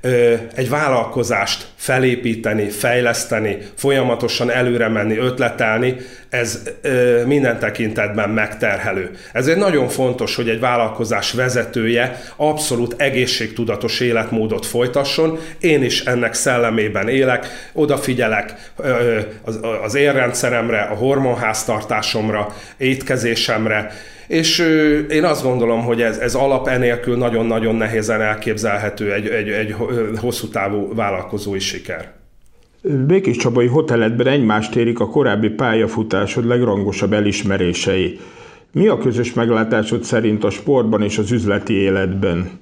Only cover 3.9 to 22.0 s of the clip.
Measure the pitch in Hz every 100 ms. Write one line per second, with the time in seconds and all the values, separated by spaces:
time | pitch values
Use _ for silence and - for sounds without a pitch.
3.9 | 139 123 117 117 - 123 123 123 120 113
4.9 | 110 104 107 127 127 120 - 113 110 127
5.9 | 127 - - - 127 117 113 107 - 151
6.9 | 127 123 120 120 143 127 113 107 - 110
7.9 | 110 104 104 104 110 107 - 110 98 95
8.9 | 95 90 - - 113 131 170 202 151 123
9.9 | - 127 123 107 - 117 113 123 120 110
10.9 | 110 113 107 - - 127 123 113 120 113
11.9 | 117 123 - - - 151 151 147 120 120
12.9 | 120 139 127 120 - 110 - 113 101 113
13.9 | - 123 113 110 113 110 117 - 120 120
14.9 | 143 139 - 160 160 - - 170 147 127
15.9 | - - 123 117 - 143 123 117 110 107
16.9 | 107 107 135 131 123 - - - - 147
17.9 | 135 - 127 113 107 - - - - 143
18.9 | 120 120 110 104 110 - 110 113 107 104
19.9 | 123 143 131 123 117 127 120 113 110 101
20.9 | 101 127 139 135 113 113 107 - 107 107
21.9 | 107